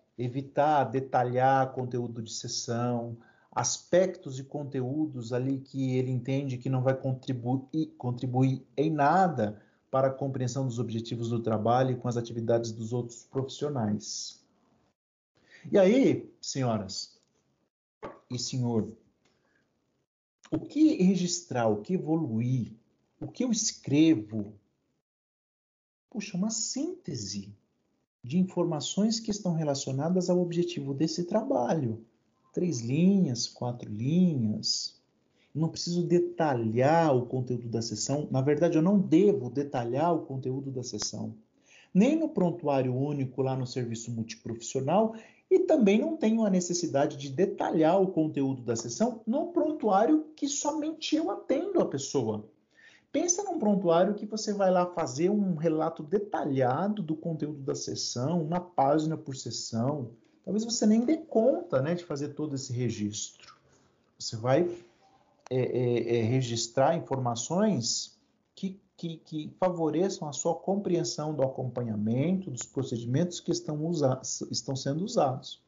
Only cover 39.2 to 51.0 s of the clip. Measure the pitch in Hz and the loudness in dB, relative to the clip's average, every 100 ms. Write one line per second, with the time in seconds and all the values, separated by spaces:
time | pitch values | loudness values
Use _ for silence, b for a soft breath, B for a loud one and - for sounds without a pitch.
39.2 | 202 143 123 127 143 131 120 131 170 165 | 6 4 0 -4 -4 -4 -2 0 2 0
40.2 | 160 135 127 131 135 127 117 104 - 110 | -2 -6 -4 -6 -6 -8 -8 -6 -6 -6
41.2 | 110 - _ _ b b b 185 254 320 | -10 -12 _ _ b b b 4 6 4
42.2 | 311 - 175 - 143 139 127 127 143 147 | 0 2 0 0 0 2 2 0 -2 -2
43.2 | 131 135 131 131 127 131 120 113 - 113 | -4 -2 -2 -2 -4 -4 -4 -6 -6 -6
44.2 | 110 - 110 117 - 135 135 190 220 B | -6 -8 -10 -10 -6 -4 2 2 2 B
45.2 | B B - 370 381 302 196 220 311 320 | B B 2 2 4 6 6 6 2 0
46.2 | 220 226 208 180 175 170 151 139 143 135 | 2 2 4 2 0 -2 0 2 2 -2
47.2 | 139 135 196 - - 190 156 190 190 170 | -6 0 0 0 0 4 4 4 4 2
48.2 | 156 139 135 127 117 113 120 - 233 - | 0 0 -2 -2 -2 -4 -4 0 0 0
49.2 | 220 285 349 320 302 - 220 190 254 311 | -2 -2 0 0 0 0 2 4 6 4
50.2 | - - 285 - 294 302 311 320 | 0 -6 -4 -2 -2 -2 -4 -6